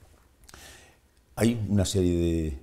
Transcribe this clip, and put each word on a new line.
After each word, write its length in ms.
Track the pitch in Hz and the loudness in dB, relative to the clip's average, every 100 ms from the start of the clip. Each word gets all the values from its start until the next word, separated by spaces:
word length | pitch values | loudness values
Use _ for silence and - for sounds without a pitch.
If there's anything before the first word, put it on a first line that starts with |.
| - _ _ _ - - - - - _ _ _ _ - | -20 _ _ _ -20 -20 -20 -20 -20 _ _ _ _ 0
hay 280 | 113 120 98 | 0 0 0
una 160 | 101 | 0
serie 320 | 92 101 90 87 | 0 2 2 2
de, 420 | 85 82 78 69 | 0 -2 -4 -8